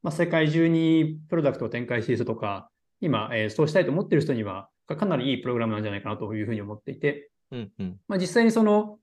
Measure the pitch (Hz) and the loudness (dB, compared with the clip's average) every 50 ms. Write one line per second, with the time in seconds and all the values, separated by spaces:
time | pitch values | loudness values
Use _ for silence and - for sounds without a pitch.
0 | - 180 151 - 175 170 170 160 156 151 151 165 165 165 165 165 165 160 160 160 | -4 -6 0 0 0 2 4 2 4 4 4 4 4 4 4 4 4 4 4 4
1 | 156 156 156 - - - 175 165 151 139 - - 123 110 - 120 123 117 123 117 | 4 2 -2 -8 -6 -2 -2 2 2 2 0 0 -6 -4 -4 -6 -4 -2 -2 -2
2 | 110 - 123 110 127 123 117 110 110 104 101 95 95 _ _ _ _ _ _ _ | 0 0 0 0 0 -2 -2 -4 -4 -6 -6 -6 -10 _ _ _ _ _ _ _
3 | - 165 127 107 107 117 123 110 107 107 - - 156 151 156 190 175 - 139 180 | -2 0 0 0 0 -2 -2 -2 -2 -2 2 2 0 4 4 2 2 2 0 -2
4 | 202 - - 151 143 156 135 117 107 98 92 95 98 _ _ _ _ _ 165 156 | 0 2 2 0 2 0 -2 -2 -2 -4 -6 -10 -12 _ _ _ _ _ -6 -4
5 | 208 196 170 127 120 139 131 120 - 131 123 117 117 113 107 107 107 104 101 101 | -2 0 0 0 0 0 -2 -2 -2 -2 -2 0 0 -2 -2 -2 -4 -4 -6 -6
6 | - 101 107 104 110 104 107 107 107 107 117 107 101 101 107 107 _ - - - | -6 -6 -6 -6 -6 -6 -6 -6 -4 -4 -4 -6 -6 -10 -12 -12 _ -14 -10 -2
7 | - 147 143 143 - _ _ _ _ _ 135 123 110 98 _ - 98 92 92 - | -2 -2 -2 -4 -12 _ _ _ _ _ -12 -12 -12 -12 _ -10 -10 -10 -10 -12
8 | _ - 202 185 180 175 - 233 226 226 220 226 220 214 208 214 214 - - _ | _ -6 -4 -4 -2 0 2 4 4 4 4 4 4 4 4 4 2 -2 -10 _